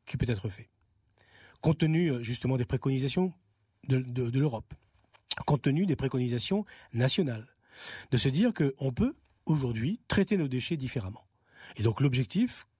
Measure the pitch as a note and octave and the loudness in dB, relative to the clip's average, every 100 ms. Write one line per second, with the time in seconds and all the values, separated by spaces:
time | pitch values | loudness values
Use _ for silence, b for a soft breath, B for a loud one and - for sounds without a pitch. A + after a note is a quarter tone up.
0 | - B2+ A2+ A2 A2 - - _ _ _ | -6 -2 -2 -2 -4 -10 -16 _ _ _
1 | _ _ b b b b D#3 D#3+ D#3+ D#3+ | _ _ b b b b 0 2 4 4
2 | F3 B2 A#2 B2+ B2+ C3 B2 B2+ C3+ C3+ | 2 0 -2 -4 0 0 0 -2 0 0
3 | C3+ F3+ F#3 - _ _ _ _ - C3 | 0 0 -2 -4 _ _ _ _ -2 -2
4 | C3 B2 A#2+ C3 D3 A#2 - - _ _ | 0 -4 -2 0 0 -2 -10 -20 _ _
5 | _ _ - - - D3 C#3+ C#3+ G3 C3 | _ _ -8 -4 0 0 2 2 2 0
6 | C3+ C3 B2 A#2+ - G3 G#3 B B A#2 | 0 0 0 -2 0 -2 -2 B B 0
7 | B2+ - D#3+ A2 A2 _ B B B B | 2 2 0 -2 -10 _ B B B B
8 | B A#2+ C#3 C3+ A#3+ - C#3 C3+ C3+ B2 | B 0 2 2 2 2 0 0 -2 0
9 | A#3 - _ _ - D#3 B2+ A2+ A#2+ A3+ | 0 -2 _ _ 0 0 2 0 -2 -2
10 | - - F#3+ G3+ C#3+ B2+ - E3+ C3 B2+ | -2 2 2 2 0 -2 -2 -4 -4 -4
11 | F#2+ - _ _ B B B B G#2 A2 | -6 -10 _ _ B B B B 0 2
12 | C#3 B2+ C3 F#3 A#3+ - - _ | 2 2 0 0 0 -2 -20 _